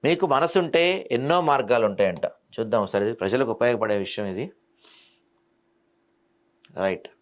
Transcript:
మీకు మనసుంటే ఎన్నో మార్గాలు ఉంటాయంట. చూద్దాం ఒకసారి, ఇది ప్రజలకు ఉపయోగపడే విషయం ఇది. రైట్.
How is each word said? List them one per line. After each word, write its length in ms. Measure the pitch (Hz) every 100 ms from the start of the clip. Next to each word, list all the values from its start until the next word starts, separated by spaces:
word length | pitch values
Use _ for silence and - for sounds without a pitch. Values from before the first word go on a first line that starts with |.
మీకు 240 | 135 170 175
మనసుంటే 560 | 135 160 190 170 165 175 190 -
ఎన్నో 260 | 120 135 175
మార్గాలు 440 | 160 139 117 120 110
ఉంటాయంట. 400 | 98 98 85 - - _ -
చూద్దాం 260 | 113 113
ఒకసారి, 200 | 101 101 104
ఇది 80 |
ప్రజలకు 380 | 117 98 123 127
ఉపయోగపడే 460 | 110 120 117 107 104
విషయం 280 | 95 - 104
ఇది. 120 | 95 156 - _ _ _ - _ _ _ _ _ _ _ _ _ _ _ _ _ _ _ _ _ 82
రైట్. 240 | 95 90 - _